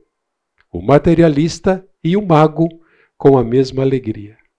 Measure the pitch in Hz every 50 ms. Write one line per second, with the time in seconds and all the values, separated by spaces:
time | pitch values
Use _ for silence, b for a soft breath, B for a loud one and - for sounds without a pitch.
0 | _ _ _ _ _ _ _ _ _ _ _ _ _ _ - 87 90 113 139 147
1 | - 170 170 160 170 165 147 139 160 165 - - - 202 190 185 - _ _ _
2 | - 165 180 202 208 185 165 147 156 156 151 160 165 170 - b b b b b
3 | b b b - - 143 135 131 120 113 117 131 135 131 131 131 135 135 135 131
4 | 127 107 107 107 101 104 110 _ _ _ _